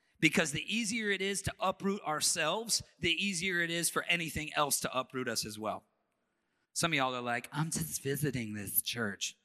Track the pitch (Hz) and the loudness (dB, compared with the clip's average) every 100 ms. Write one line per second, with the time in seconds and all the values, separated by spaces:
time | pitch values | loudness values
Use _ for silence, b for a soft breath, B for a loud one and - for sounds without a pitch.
0 | _ - 156 - 156 151 - 214 214 233 | _ 4 4 6 2 -2 -4 -2 0 0
1 | 214 190 196 196 - - 190 - 196 202 | 0 0 0 -2 -4 -2 -2 0 0 0
2 | 151 151 - 175 156 208 233 - - b | 0 2 2 2 2 0 0 -2 -2 b
3 | 170 165 202 175 190 175 165 170 160 - | 0 2 0 0 0 2 2 2 2 0
4 | - 175 160 156 151 151 143 - - 127 | 2 0 0 -4 0 2 4 2 0 -2
5 | 127 131 123 110 110 107 107 95 - _ | -4 -4 -2 -2 -4 -4 -4 -4 -8 _
6 | _ _ _ _ _ _ _ - 170 147 | _ _ _ _ _ _ _ -2 0 2
7 | 131 123 120 120 - 147 160 151 156 - | 2 0 -2 -2 -2 -4 -2 -2 -4 -4
8 | 135 143 147 123 110 104 101 - - 120 | -4 0 0 -2 -4 -6 -4 -4 -4 -2
9 | 107 95 - - | -4 -2 -6 -8